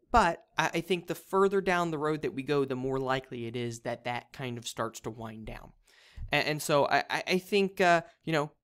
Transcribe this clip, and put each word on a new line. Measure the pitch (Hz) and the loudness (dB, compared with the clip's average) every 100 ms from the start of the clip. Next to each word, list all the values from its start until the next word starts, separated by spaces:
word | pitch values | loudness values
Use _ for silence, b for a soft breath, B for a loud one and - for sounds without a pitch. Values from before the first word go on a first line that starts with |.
| _ | _
But | 240 180 170 _ - | 4 4 2 _ -2
I, | 156 | 0
I | - | 0
think | 165 180 - | -2 -2 -4
the | |
further | 160 - 196 196 196 | -10 -2 2 4 2
down | 185 175 170 | 2 2 0
the | 156 | -2
road | 151 156 | -2 -2
that | 151 | -4
we | 135 | -4
go, | 135 147 | 0 2
the | 135 | 2
more | 127 131 135 | -2 -2 -2
likely | 131 131 - 120 117 | -2 -2 -4 -10 -8
it | |
is | 123 120 117 | -6 -6 -6
that | - 120 | -8 -6
that | 120 120 - | -6 -8 -8
kind | - 127 117 | -10 -8 -8
of | 113 | -8
starts | - 113 - | -6 -6 -6
to | 120 | -12
wind | 113 113 110 110 | -10 -12 -12 -14
down. | 117 - _ _ B B B B | -14 -16 _ _ B B B B
A-, | 147 139 | 0 0
and | 151 | -2
so | - 147 135 | 2 2 4
I, | 139 - | 2 0
I, | 151 - | -4 0
I | 185 | -2
think, | - 202 190 196 | 2 2 2 4
uh, | 180 170 165 B | 4 4 2 B
you | - | -2
know, | 160 151 _ | 0 -2 _